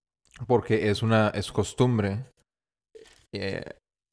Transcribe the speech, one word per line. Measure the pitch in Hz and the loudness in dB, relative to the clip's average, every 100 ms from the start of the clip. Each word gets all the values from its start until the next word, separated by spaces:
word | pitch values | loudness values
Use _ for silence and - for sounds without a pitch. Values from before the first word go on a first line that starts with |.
| _ _ _ - 117 | _ _ _ -10 0
porque | 120 - 110 104 | 0 2 0 0
es | 101 | 0
una, | 110 113 107 | 2 2 2
es | 101 101 | -2 -4
costumbre, | - 98 - 127 117 101 98 135 _ _ _ _ _ _ - - _ _ | 0 0 2 2 2 0 -4 -10 _ _ _ _ _ _ -20 -20 _ _
eh, | 101 98 90 - - _ _ _ | -10 -8 -8 -10 -16 _ _ _